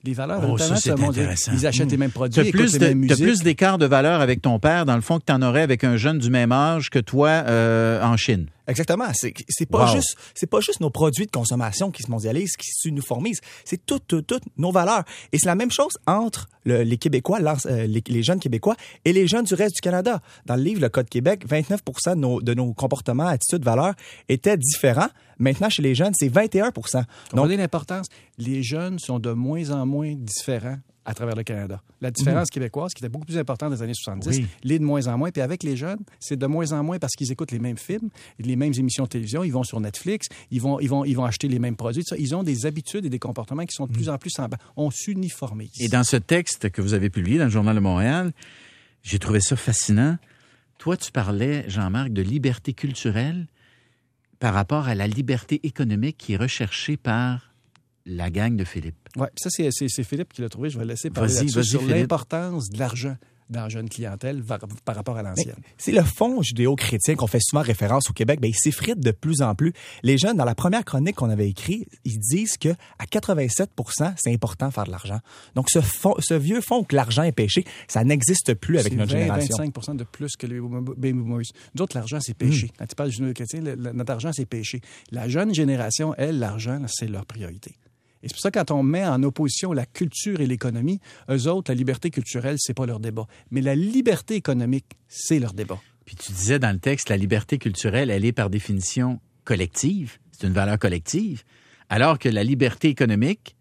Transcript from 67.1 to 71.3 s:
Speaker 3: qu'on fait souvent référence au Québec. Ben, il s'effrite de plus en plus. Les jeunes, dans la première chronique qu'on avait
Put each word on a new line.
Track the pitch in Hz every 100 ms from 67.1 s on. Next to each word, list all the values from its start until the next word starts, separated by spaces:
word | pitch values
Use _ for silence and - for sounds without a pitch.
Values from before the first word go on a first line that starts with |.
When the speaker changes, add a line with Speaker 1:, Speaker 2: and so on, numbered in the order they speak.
| 156
Speaker 3:
qu'on | 117
fait | 123
souvent | - 147
référence | 120 107 104 131 -
au |
Québec. | - 117 151
Ben, | 117
il | 107
s'effrite | 151 139 - 233
de | 120
plus | 104 151 151
en | 127
plus. | 95 160 - - -
Les | 120 135
jeunes, | 190 220
dans | 120
la | 113
première | 180 220
chronique | - 135 156 -
qu'on |
avait | 120